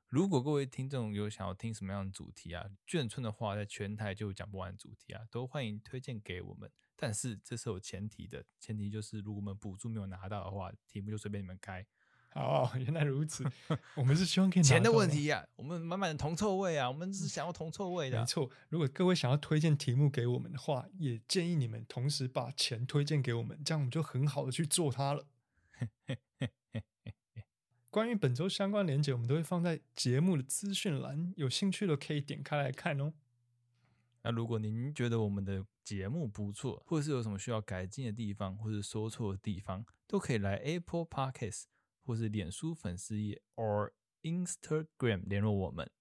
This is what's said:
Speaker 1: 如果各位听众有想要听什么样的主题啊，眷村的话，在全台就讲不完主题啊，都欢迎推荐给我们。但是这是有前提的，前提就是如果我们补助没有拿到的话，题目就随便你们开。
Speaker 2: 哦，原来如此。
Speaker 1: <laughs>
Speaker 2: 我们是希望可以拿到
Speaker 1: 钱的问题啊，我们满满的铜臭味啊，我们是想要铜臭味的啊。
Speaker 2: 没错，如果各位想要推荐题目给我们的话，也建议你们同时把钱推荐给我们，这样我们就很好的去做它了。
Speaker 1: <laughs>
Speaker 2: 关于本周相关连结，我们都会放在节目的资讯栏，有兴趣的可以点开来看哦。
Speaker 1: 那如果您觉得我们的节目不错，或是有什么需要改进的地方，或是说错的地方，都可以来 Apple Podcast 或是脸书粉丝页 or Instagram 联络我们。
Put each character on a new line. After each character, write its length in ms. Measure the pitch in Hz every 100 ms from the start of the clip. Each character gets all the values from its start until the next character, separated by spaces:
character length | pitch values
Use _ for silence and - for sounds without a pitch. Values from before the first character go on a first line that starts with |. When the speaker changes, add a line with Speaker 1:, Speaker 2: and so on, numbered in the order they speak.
| _
Speaker 1:
如 180 | 127 196
果 140 | 156
各 100 | 131
位 140 | 147 135
听 240 | - 131
众 240 | 139 110
有 160 | 101 104
想 160 | 107 95
要 80 |
听 200 | 92 113
什 120 | 110 95
么 60 |
样 140 | 98 95
的 60 |
主 200 | 98 -
题 220 | - 82
啊， 120 | 85 98 101 -
眷 220 | 175 120
村 120 | -
的 80 | 117
话， 240 | 107 110 104
在 100 | 101
全 300 | - 101 107
台 200 | 104 95
就 160 | 107
讲 180 | 92 95
不 80 | 98
完 180 | 92 95
主 160 | -
题 200 | 107 -
啊， 80 | - 110
都 160 | 117 127
欢 220 | 151 117
迎 120 | 104
推 180 | - 127
荐 200 | 131 113
给 200 | - 90
我 120 | 92
们。 180 | 92 98 - _ -
但 180 | 131
是 220 | 107 127 101
这 140 | - 120
是 120 | -
有 100 | 95
前 280 | - - 104
提 180 | - -
的， 200 | - - _
前 180 | - 107
提 120 | 101
就 120 | 107
是 180 | 104 110
如 140 | 101
果 20 | 104
我 60 |
们 140 | 101 98
补 200 | 104 95
助 140 | 117
没 100 | 110
有 60 | 95
拿 220 | 92 95
到 160 | 104 92
的 60 |
话， 200 | 98 95 104 _
题 140 | 107
目 100 | 98
就 60 | 107
随 120 | 104
便 140 | 101
你 40 | 95
们 100 | 92
开。 240 | - 92 107 _ _ _ _ 147
Speaker 2:
哦， 360 | 127 143 127 127
原 160 | 127
来 100 | 160
如 220 | 147 135 156
此。 180 | - 135 - -
Speaker 1:
<laughs> 280 | 143 - -
Speaker 2:
我 80 |
们 120 | 131 151
是 100 | 185
希 140 | -
望 100 | 190
可 100 | 180
以 20 |
拿 80 | 151
到 40 | 160
Speaker 1:
钱 60 |
的 100 | 226
问 180 | 226 185
题 200 | 147 147
啊， 160 | 120 - -
我 60 |
们 180 | 131 170
满 180 | 165 185
满 100 | 190
的 80 | 151
铜 180 | 147 165
臭 200 | 208 190
味 220 | 190 156
啊， 100 | 123
我 60 |
们 200 | 139 185
是 140 | 196 156
想 180 | - 156
要 60 |
铜 180 | 170 160
臭 200 | - 190
味 200 | 180 135
的 80 | 117
啊。 40 |
Speaker 2:
没 40 | 120
错， 240 | - 131 - -
如 100 | 160
果 80 | 143
各 180 | - 180
位 80 |
想 160 | 175 123
要 60 | 143
推 240 | - 156
荐 180 | 160 147
题 160 | -
目 160 | 123 147
给 160 | - 120
我 140 | 123
们 100 | -
的 80 | 135
话， 300 | - 135 - 190
也 220 | 143 117 -
建 220 | 190 170
议 60 | 170
你 120 | 120
们 180 | 110 113
同 200 | - 127
时 180 | 147 127
把 200 | 131 123
钱 340 | - - 113 123
推 180 | 147
荐 180 | 143 151
给 120 | 123
我 100 | 117
们， 180 | 113 - 147
这 80 |
样 60 | 160
我 20 |
们 80 | 131
就 100 | 160
很 240 | 156 127 147
好 200 | 143 131
的 60 |
去 140 | 123 156
做 240 | - 156
它 240 | 123 139
了。 140 | 143 - _ _ _ _
Speaker 1:
<laughs> 440 | - 117 - - 123 _ - 127 - _ 110 - _ - - _ - - _ _ _ _
Speaker 2:
关 180 | 208 226
于 60 |
本 220 | 226 143 123
周 120 | 185
相 220 | - 196
关 160 | 208 190
连 160 | 139
结， 120 | 147
我 40 | 120
们 100 | 117
都 60 |
会 80 | 147
放 220 | 160 180
在 160 | 170 160 - -
节 240 | 131 123
目 180 | 180 160
的 60 |
资 280 | 131 - 202
讯 280 | 196 202 139
栏， 340 | 127 143 175 190
有 140 | 135
兴 220 | - 202
趣 160 | 185 202
的 100 | 143
可 160 | -
以 80 | 151
点 220 | 143 143
开 120 | 143 147
来 160 | 135
看 280 | 135 180 143
哦。 120 | 147 - _ _ _ _ _ _ _ _ _ _
Speaker 1:
那 80 | 117
如 160 | 117 113
果 140 | 110
您 340 | 107 110 131
觉 160 | 147 120
得 120 | 113
我 80 | 107
们 140 | 101
的 220 | 98 98 95 _
节 240 | - 101 95
目 200 | 156 135
不 240 | 104 101
错， 320 | 101 135 - -
或 160 | 160
是 80 | 147
有 140 | 135
什 80 | 110
么 80 | 98
需 100 | -
要 100 | 113
改 280 | 101 92 92
进 180 | 113 127
的 60 |
地 200 | 107 107
方， 240 | 101 98 98
或 140 | 110
是 140 | 104
说 260 | 98 113 110
错 220 | - 110
的 80 | 95
地 200 | - 92
方， 240 | - 95 113 _ -
都 140 | 202
可 140 | -
以 40 | 120
来 200 | 98 98
Apple 480 | 139 175 170 170 165
Podcast 580 | - 131 - 107 - - _ _ _ -
或 100 | 113
是 140 | 113
脸 220 | 107 85
书 200 | - 160
粉 240 | 165 104 87
丝 240 | - 107
页 220 | 104 - - -
or 360 | 110 104 104 - _ _
Instagram 1000 | 160 170 180 - - 156 156 - 123 98 95
联 140 | 101
络 100 | 107
我 200 | 101 90
们。 180 | 69 71 -